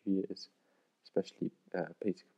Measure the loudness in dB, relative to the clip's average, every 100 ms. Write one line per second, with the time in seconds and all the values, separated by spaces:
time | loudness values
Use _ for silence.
0 | 2 2 2 -6 -12 _ _ _ _ _
1 | -2 0 0 -6 -6 _ -8 -4 -4 -2
2 | -2 -2 -8